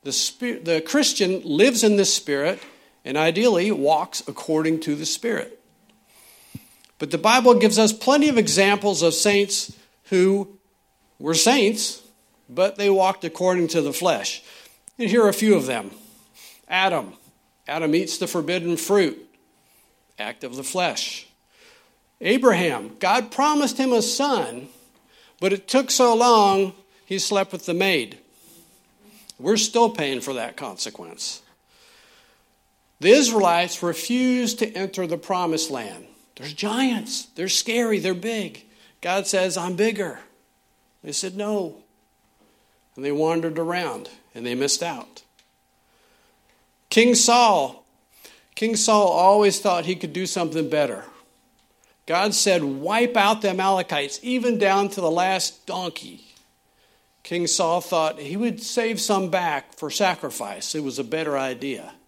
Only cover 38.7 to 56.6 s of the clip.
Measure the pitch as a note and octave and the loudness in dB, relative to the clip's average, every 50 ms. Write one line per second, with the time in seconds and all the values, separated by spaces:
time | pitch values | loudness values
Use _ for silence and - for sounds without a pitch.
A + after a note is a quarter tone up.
38.7 | _ _ _ _ _ _ - F3 F#3 G3 F#3+ - - F#3+ F#3 F#3+ E3+ F#3 E3+ F3+ | _ _ _ _ _ _ -4 -2 -2 -2 -2 0 0 0 0 0 -2 -4 -6 -6
39.7 | F3+ E3+ G#3 A3+ A3 F#3+ G3 E3+ - - - - _ _ _ _ _ _ _ _ | 0 0 0 0 0 -2 -6 -8 -8 -14 -18 -20 _ _ _ _ _ _ _ _
40.7 | _ _ _ _ _ _ _ D3+ C#3+ - - F#3+ F#3 G3 G#3 G#3 G#3+ G#3 G#3 - | _ _ _ _ _ _ _ -10 -8 -6 -6 -8 -8 -6 -6 -4 -2 -4 -4 -6
41.7 | - - _ _ _ _ _ _ _ _ _ _ _ _ _ _ _ _ _ _ | -8 -14 _ _ _ _ _ _ _ _ _ _ _ _ _ _ _ _ _ _
42.7 | _ _ _ _ _ - C3 C#3+ D3 D3 D#3 D#3+ E3 E3 E3 E3 D#3 D#3+ E3 D#3+ | _ _ _ _ _ -10 -6 -4 -2 0 0 0 0 0 -2 -4 -4 -4 -4 -4
43.7 | F3 F3+ F3+ D3+ A#2+ - - - - - _ _ _ A#2+ A#2 B2 A#2+ B2 C#3 C#3 | -4 -4 -4 -6 -8 -8 -12 -16 -20 -20 _ _ _ -10 -8 -6 -4 -2 -2 -2
44.7 | - - E3+ E3+ D#3+ C3 G#2+ - _ - _ _ _ _ _ _ _ _ _ _ | -2 -2 -4 -8 -8 -10 -14 -18 _ -20 _ _ _ _ _ _ _ _ _ _
45.7 | _ _ _ _ _ _ _ _ _ _ _ _ _ _ _ _ _ _ _ _ | _ _ _ _ _ _ _ _ _ _ _ _ _ _ _ _ _ _ _ _
46.7 | _ _ _ _ - A3+ A3+ B3 A#3+ A#3 - - A#3 B3 A#3+ A3+ G3+ E3+ C#3 B2+ | _ _ _ _ 2 4 4 4 4 4 4 4 4 6 6 6 4 2 0 -2
47.7 | - - _ _ _ _ _ _ _ _ _ - - _ _ _ _ - A3 A3+ | -6 -14 _ _ _ _ _ _ _ _ _ -20 -20 _ _ _ _ -4 -4 -2
48.7 | A3+ G#3+ - - A3 G#3 G#3 F#3 E3+ E3 F3 F#3+ G3+ G#3 G#3 G3+ F#3 - - G#3 | -2 0 2 4 4 4 4 4 4 4 6 6 6 6 6 4 2 2 0 0
49.7 | F3+ F3 E3 D#3+ F#3 E3 - C#3 - F3+ F#3+ F3+ - G3 F3 D#3+ D#3 D#3+ D#3 - | 0 0 -2 -4 -6 -6 -6 -8 -6 -6 -6 -4 -4 -4 -4 -4 -2 -4 -4 -2
50.7 | D#3 D3+ D3 B2+ A2 F#2+ - - - - _ _ _ _ _ _ _ _ _ _ | 0 0 0 0 -2 -8 -12 -18 -20 -20 _ _ _ _ _ _ _ _ _ _
51.7 | _ _ _ _ _ _ _ - D#3+ F3 G3 G#3+ G3+ - - G3+ F#3 F3 D3+ C#3+ | _ _ _ _ _ _ _ -4 -2 0 0 0 0 0 2 2 2 2 0 -2
52.7 | C3+ C3+ D3 E3+ G#3 A3+ A#3+ A#3+ A#3+ A#3 G3 G3+ A3 A3 G#3+ G3+ F#3 F#3 F#3+ F#3+ | -6 -6 -4 -2 0 0 0 2 2 2 4 4 2 2 0 -2 -2 0 2 2
53.7 | G3 F#3 F3+ - E3+ D3 C#3+ C#3 - - - A#3+ B3+ B3+ A#3 B3 A#3 G#3 G#3 G3 | 2 2 0 -2 -2 -4 -4 -4 -8 -10 -6 -4 -2 0 0 0 0 2 2 2
54.7 | F#3+ G3 G3+ G3+ G3 - F3+ D#3+ D#3+ E3+ F3+ F#3 F#3+ F#3 F3+ - - _ _ - | 4 2 0 -2 -4 -2 -2 0 0 2 0 0 0 -2 -2 -6 -8 _ _ -10
55.7 | - F3+ F#3 F3 - - - - - - - _ _ _ _ _ _ _ | -8 -6 -6 -8 -10 -12 -16 -16 -20 -20 -20 _ _ _ _ _ _ _